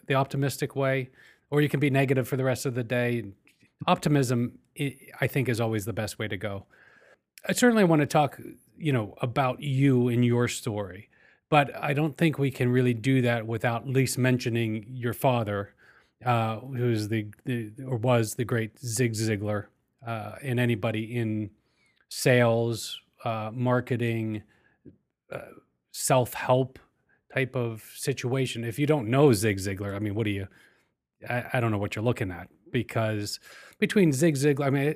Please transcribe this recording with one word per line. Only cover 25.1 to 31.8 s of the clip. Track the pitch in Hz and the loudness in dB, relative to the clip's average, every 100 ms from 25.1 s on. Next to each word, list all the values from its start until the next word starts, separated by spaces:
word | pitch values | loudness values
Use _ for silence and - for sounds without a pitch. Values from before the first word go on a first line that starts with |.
| _ _ | _ _
uh, | - - - - _ _ | -14 -14 -20 -20 _ _
self-help | - - 135 110 - - 127 131 - - _ _ _ _ | -6 2 2 2 -2 2 2 2 -6 -20 _ _ _ _
type | - 131 131 | -4 -2 -2
of | 120 110 - - | -4 -6 -14 -8
situation. | - 131 123 135 127 120 | -6 -4 -2 -2 -2 -4
If | 117 113 | -6 -2
you | 143 | 0
don't | 151 107 | 0 2
know | 131 147 | 6 6
Zig | 104 107 98 | 6 4 0
Ziglar, | 95 98 101 98 | -2 -6 -6 -4
I | |
mean, | 104 101 | -4 -2
what | |
do | 107 | -2
you, | 98 92 - _ _ _ _ _ _ - | -4 -6 -14 _ _ _ _ _ _ -8
I, | 123 - | -6 -4
I | 131 | -2
don't | 117 | 0
know | |
what | 104 | 0